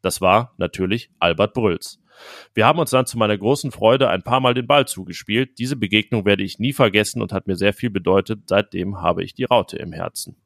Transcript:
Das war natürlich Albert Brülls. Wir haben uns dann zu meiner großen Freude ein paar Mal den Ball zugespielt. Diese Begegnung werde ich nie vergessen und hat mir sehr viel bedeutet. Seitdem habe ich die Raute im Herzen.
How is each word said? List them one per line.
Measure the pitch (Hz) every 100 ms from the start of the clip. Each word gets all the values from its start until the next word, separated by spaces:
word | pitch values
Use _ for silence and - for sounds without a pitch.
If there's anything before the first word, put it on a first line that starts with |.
Das | 92 -
war | 92 101 120 -
natürlich | 85 - 92 113 - _
Albert | 87 82 101
Brülls. | - 110 87 - - _ _ - - - -
Wir | 113
haben | 156
uns | 151
dann | 131 127
zu | 117
meiner | 107 104
großen | 101 143 135
Freude | - 110 131 131
ein | 95
paar | 104 127
Mal | 131 123
den | 120
Ball | 143 131
zugespielt. | - 92 87 - 107 131 -
Diese | 120 135
Begegnung | 107 104 107 117 98
werde | 98
ich | 95 -
nie | 120
vergessen | 139 120 101 104 120
und | 104
hat | 98 -
mir | 90
sehr | 98
viel | - 123
bedeutet. | 98 87 95 - 107 -
Seitdem | 98 104 95 92 98
habe | 85 87
ich | 90 -
die |
Raute | 127 120 90 -
im | 87
Herzen. | 82 85 - - -